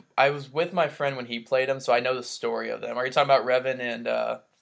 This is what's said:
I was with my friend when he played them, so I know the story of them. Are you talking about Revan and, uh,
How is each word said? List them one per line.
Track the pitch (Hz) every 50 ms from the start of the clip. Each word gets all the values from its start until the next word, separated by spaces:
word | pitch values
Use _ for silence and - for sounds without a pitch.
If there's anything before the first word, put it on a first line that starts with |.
| - _ -
I | - 135 143
was | 147 143 135 127
with | 135 156 175 170 185
my | 175 160 143
friend | - - 143 139 135
when | 127 120
he | 117 120 117
played | 113 - 135 131 131 135
them, | 135 135
so | 131 135 120
I | 120
know | 123 127 131
the | 123 117
story | - - - - 117 113 113 113 110
of | 110 110
them. | 117 117 117
Are | 123 127
you | 135 131
talking | 151 139 139
about | 135 123 113
Revan | 127 127 127 127 131 127 127
and, | 123 120 117 117 117 117
uh, | 113 117 117 117 113 - _ _ _ _